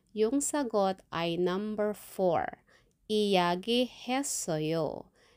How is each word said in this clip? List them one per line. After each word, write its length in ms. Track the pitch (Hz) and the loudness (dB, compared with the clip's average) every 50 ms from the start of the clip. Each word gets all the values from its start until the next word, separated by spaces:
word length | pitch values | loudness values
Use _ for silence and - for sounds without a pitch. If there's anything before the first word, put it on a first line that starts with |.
| _ _ | _ _
Yung 320 | - 208 214 226 269 285 277 | -2 0 2 2 2 0 0
sagot 560 | - - 294 285 226 - 208 196 190 190 - - - - | 0 -2 -2 -2 0 2 2 2 2 0 -2 -8 -8 -6
ay 240 | 165 170 170 170 175 | -4 -2 -2 0 0
number 560 | 180 180 180 190 208 214 214 208 208 208 208 | 0 0 0 0 -2 -4 -2 -2 -2 -2 -2
four, 480 | - - - - - 190 180 160 110 65 - - - _ _ - _ _ _ _ _ _ - | -6 -12 -16 -4 0 2 2 4 2 0 -2 -6 -12 _ _ -20 _ _ _ _ _ _ -2
이야기했어요. 2000 | 214 214 208 202 196 180 175 175 175 180 185 233 233 240 254 240 - - - 240 254 269 285 - - - - - 160 156 156 151 165 165 151 - - - - - _ _ _ _ _ | 0 0 2 4 4 4 4 4 2 0 0 0 2 2 2 0 -4 -14 -6 -4 -2 -2 -2 -4 -4 -6 -4 -2 -2 -2 0 0 0 0 -2 -2 -4 -8 -12 -16 _ _ _ _ _